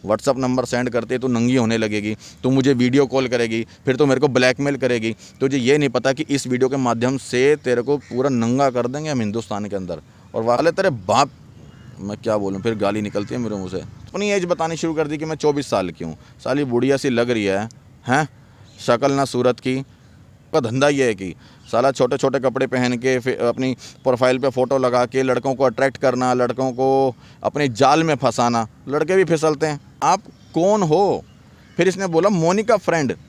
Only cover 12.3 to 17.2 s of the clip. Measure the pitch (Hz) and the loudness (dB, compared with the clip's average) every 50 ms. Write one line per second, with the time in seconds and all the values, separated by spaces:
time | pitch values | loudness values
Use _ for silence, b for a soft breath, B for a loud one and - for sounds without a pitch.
12.3 | 107 107 101 98 98 95 92 117 113 104 104 98 104 107 107 101 - 104 101 101 | 0 0 0 -2 -4 -2 -4 -4 -2 0 -2 -2 0 -2 -4 -4 -4 -6 -6 -6
13.3 | 123 123 117 110 104 98 95 90 95 90 76 - - - - - - 185 208 208 | -6 -6 -6 -6 -6 -6 -8 -8 -8 -10 -10 -10 -18 -20 -20 -10 -6 -4 -2 0
14.3 | 202 196 175 175 175 160 160 160 165 156 - 165 156 156 156 143 151 147 156 160 | 0 0 0 -2 -2 -2 -2 -4 -4 -4 -4 -4 -2 -2 -4 -4 -4 -6 -6 -8
15.3 | 156 135 - 151 143 147 135 - 120 101 95 87 78 - 85 80 78 B B B | -6 0 0 0 0 0 -4 -2 -2 -2 -2 -4 -6 -8 -10 -10 -10 B B B
16.3 | B B - 123 131 143 147 131 120 120 127 135 139 131 - 139 120 117 | B B -4 -2 -2 -2 -2 0 0 0 2 2 0 0 0 0 0 0